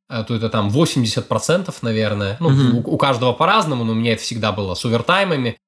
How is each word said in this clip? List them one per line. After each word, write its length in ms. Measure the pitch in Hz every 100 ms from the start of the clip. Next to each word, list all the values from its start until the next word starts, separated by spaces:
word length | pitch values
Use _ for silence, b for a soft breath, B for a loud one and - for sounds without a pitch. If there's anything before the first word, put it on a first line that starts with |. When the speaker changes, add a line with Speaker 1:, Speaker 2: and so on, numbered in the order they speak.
| -
Speaker 1:
э, 160 | 120 107
то 80 |
это 140 | 113 110
там 220 | 110 101
восемьдесят 580 | 135 160 139 110 117 -
процентов, 540 | 113 - 185 175 -
наверное. 560 | 117 110 107 101 98 117
Ну, 80 | 165
Speaker 2:
Мгм. 280 | 135 127 120
Speaker 1:
у, 160 | -
у 20 | 151
каждого 360 | 139 120 127
по-разному, 500 | 117 170 220 160 123
но 80 | 113
у 20 |
меня 200 | 113 117
это 80 | 107
всегда 300 | - 113 107
было 220 | 101 98
с 100 | 87 117
овертаймами. 720 | 113 - 190 190 143 120 -